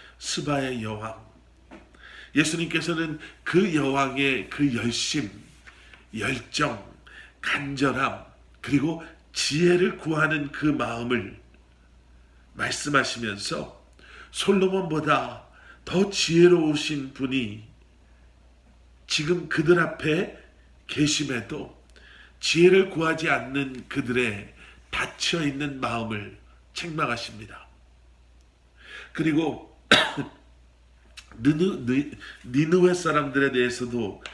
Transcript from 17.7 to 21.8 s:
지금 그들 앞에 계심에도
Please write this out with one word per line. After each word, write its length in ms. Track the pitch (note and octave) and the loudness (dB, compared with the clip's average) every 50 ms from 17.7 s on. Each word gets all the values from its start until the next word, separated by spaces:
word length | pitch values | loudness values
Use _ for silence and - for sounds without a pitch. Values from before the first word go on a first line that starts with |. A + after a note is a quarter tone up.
| - - - _ _ _ _ - - - - - _ _ - - _ _ _ - - - - - - _ - | -20 -20 -20 _ _ _ _ -20 -20 -20 -20 -20 _ _ -20 -20 _ _ _ -20 -20 -20 -20 -20 -20 _ -8
지금 420 | - - - D3+ D#3 F3+ E3+ D3+ C#3+ | -4 -4 -2 0 0 -2 -2 -4 -4
그들 320 | - D#3+ D3+ D#3+ F3 E3+ | -2 2 4 4 4 4
앞에 580 | D#3+ D3+ - - - D#3+ D3+ F3 G#3+ - - - - - _ - - _ _ _ _ | 4 0 -4 -4 -2 -2 0 0 -2 -4 -8 -14 -20 -20 _ -20 -20 _ _ _ _
계심에도 920 | - - C#3+ D3 C#3+ - - D3 C3 C3 A2+ G#2 - D3+ - - - - - | -6 -2 0 2 2 2 0 -2 -4 -4 -6 -6 -8 -10 -10 -12 -12 -16 -20